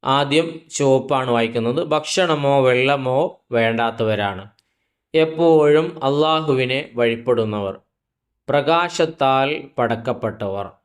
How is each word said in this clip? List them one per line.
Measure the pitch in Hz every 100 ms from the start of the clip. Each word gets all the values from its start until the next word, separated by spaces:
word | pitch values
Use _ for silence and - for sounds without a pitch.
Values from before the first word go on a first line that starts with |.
ആദ്യം | - 139 139 147 165 - _ -
ചുവപ്പാണ് | 139 131 131 139 127
വായിക്കുന്നത്. | 120 117 117 117 131 175
ഭക്ഷണമോ | 151 147 - 180 151 143 139
വെള്ളമോ | 131 123 131 143 131 131 170 - _
വേണ്ടാത്തവരാണ്. | 117 113 113 117 117 110 104 101 95 98 _ _ _ _ _ _
എപ്പോഴും | 160 160 160 165 160 147 151 165 160
അള്ളാഹുവിനെ | 135 143 156 160 156 135 127 131 151 117
വഴിപ്പെടുന്നവർ. | 117 117 117 117 110 104 98 95 _ _ _ _ _ _ -
പ്രകാശത്താൽ | 143 139 165 175 175 160 165 135 135 135 156 143 -
പടക്കപ്പെട്ടവർ. | 117 113 117 120 113 - 104 98 95 -